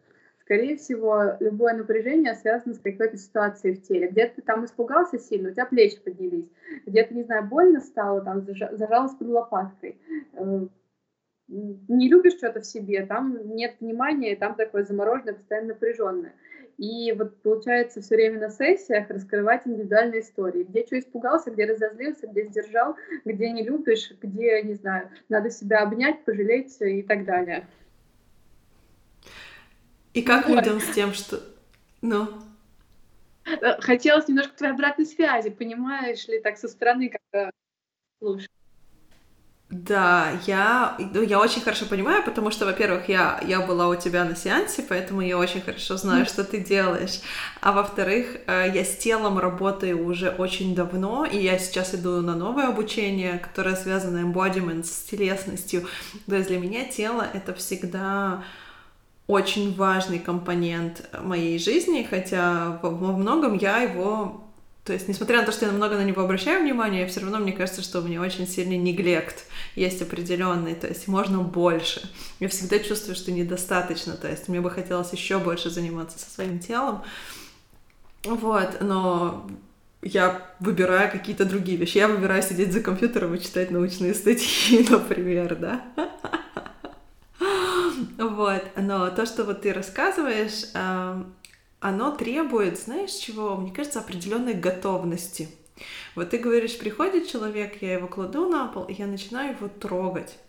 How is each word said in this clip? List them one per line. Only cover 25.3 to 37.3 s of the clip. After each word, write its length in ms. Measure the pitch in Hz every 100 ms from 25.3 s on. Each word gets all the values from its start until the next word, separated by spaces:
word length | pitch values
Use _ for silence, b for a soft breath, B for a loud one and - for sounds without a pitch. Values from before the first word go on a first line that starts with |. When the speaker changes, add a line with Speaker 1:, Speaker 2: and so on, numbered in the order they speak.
| 214 220
Speaker 1:
себя 320 | - 202 214
обнять, 420 | 208 226 269 311 -
пожалеть 500 | 202 202 247 262 -
и 200 | 202 196
так 240 | 202 202 190
далее. 400 | 180 180 165 - _ - _ _ _ _ _ _ - _ _ _ _ _ _ B B B B B B _ _ _
Speaker 2:
И 80 | 240
как 260 | 240 254 -
Speaker 1:
Вот. 80 | 240
Speaker 2:
людям 240 | 220 214
с 140 | - 208
тем, 160 | 202
что... 280 | 196 - - - - _ _ _ _
Ну? 260 | 233 208 214 208 - - _ - _ - - _ - _ -
Speaker 1:
Э, 360 | 320 233 -
хотелось 460 | - 247 294 302 302
немножко 260 | 269 277 -
твоей 180 | 285
обратной 320 | 262 285 294 311
связи, 440 | - 311 240 214
понимаешь 760 | 214 233 233 254 277 247 233 -
ли, 100 | 220
так 180 | 214 208
со 120 | 226
стороны 400 | - 240 247 247
как-то 420 | - -